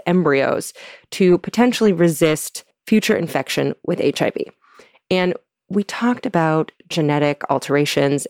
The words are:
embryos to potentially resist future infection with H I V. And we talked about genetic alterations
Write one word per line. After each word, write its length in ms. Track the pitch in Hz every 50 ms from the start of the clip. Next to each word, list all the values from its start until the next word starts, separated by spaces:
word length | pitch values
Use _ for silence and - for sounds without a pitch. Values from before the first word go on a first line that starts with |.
| -
embryos 720 | 170 175 185 170 151 139 135 131 - - - - - - - - - - - _ _
to 260 | - - 190 180 175 175
potentially 560 | - - - 214 247 247 226 - 226 208 180
resist 680 | 165 175 170 156 - 170 156 156 - - - - - - _ _ _ _
future 300 | - 220 214 - - -
infection 580 | - 170 156 - 139 131 - - 147 139 139 - - -
with 160 | - 175 -
H 180 | - 143 - -
I 80 | - 113
V. 220 | - - - - - _ _ _ _ - - _ _ _ _ _
And 220 | 185 185 180 185 - - - _ _ _ _ _
we 140 | 185 208 202
talked 420 | - - - 233 240 247 - -
about 460 | 247 - 170 160 160 156 160 156 - - _ _ _
genetic 540 | - 170 151 147 147 147 147 147 143 - - -
alterations 800 | 143 131 - - 143 143 147 147 - 143 143 139 143 139 -